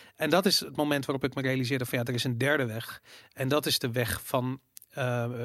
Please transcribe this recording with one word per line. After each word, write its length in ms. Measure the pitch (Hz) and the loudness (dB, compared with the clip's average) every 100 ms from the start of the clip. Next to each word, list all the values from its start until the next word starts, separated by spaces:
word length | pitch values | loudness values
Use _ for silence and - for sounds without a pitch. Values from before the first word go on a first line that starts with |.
| - - | -16 -4
En 140 | 151 | 2
dat 160 | 170 190 | 4 4
is 140 | - | 2
het 160 | - 139 | 0 0
moment 300 | 147 143 135 | 0 0 0
waarop 180 | 139 | -2
ik 120 | 135 139 | -2 -2
me 60 | |
realiseerde 440 | 131 131 123 135 123 | 0 0 0 0 0
van, 120 | 131 | -2
ja, 40 | 120 | 0
er 80 | |
is 100 | 123 | 0
een 140 | 131 117 | 0 0
derde 280 | 135 151 120 | 2 2 0
weg. 360 | 110 - - - - - | -4 -10 -14 -18 -20 -14
En 140 | - 131 | -4 0
dat 180 | 147 147 | 2 2
is 140 | 127 | 0
de 120 | 127 | 0
weg 300 | 120 117 113 | 0 -2 -2
van, 360 | - 131 127 135 _ - _ | -2 0 0 -4 _ -20 _
eh, 420 | - 127 123 117 123 | -4 -2 -2 -2 -6